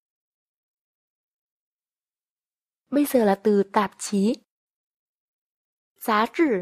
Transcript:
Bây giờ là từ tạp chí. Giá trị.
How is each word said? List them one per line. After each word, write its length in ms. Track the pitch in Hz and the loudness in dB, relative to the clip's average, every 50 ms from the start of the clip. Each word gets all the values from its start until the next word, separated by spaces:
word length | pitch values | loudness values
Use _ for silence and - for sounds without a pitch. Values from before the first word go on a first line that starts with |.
| _ _ _ _ _ _ _ _ _ _ _ _ _ _ _ _ _ _ _ _ _ _ _ _ _ _ _ _ _ _ _ _ _ _ _ _ _ _ _ _ _ _ _ _ _ _ _ _ _ _ _ _ _ _ _ _ _ - | _ _ _ _ _ _ _ _ _ _ _ _ _ _ _ _ _ _ _ _ _ _ _ _ _ _ _ _ _ _ _ _ _ _ _ _ _ _ _ _ _ _ _ _ _ _ _ _ _ _ _ _ _ _ _ _ _ -4
Bây 160 | 254 285 294 | -2 -2 -2
giờ 200 | 277 - 254 226 | 0 0 2 2
là 160 | 202 196 - - | 2 0 0 0
từ 180 | 214 208 202 196 - - | 0 2 2 0 0 0
tạp 180 | 220 202 190 - - | -2 -2 -2 -6 -12
chí. 460 | - - - 196 196 214 247 - _ _ _ _ _ _ _ _ _ _ _ _ _ _ _ _ _ _ _ _ _ _ _ _ _ _ _ _ _ _ _ | -12 -6 -2 0 0 0 -2 -4 _ _ _ _ _ _ _ _ _ _ _ _ _ _ _ _ _ _ _ _ _ _ _ _ _ _ _ _ _ _ _
Giá 300 | - - - 220 208 220 | -14 -6 -2 0 0 0
trị. 180 | 233 - - 339 302 226 185 | -2 -2 -2 0 0 0 -2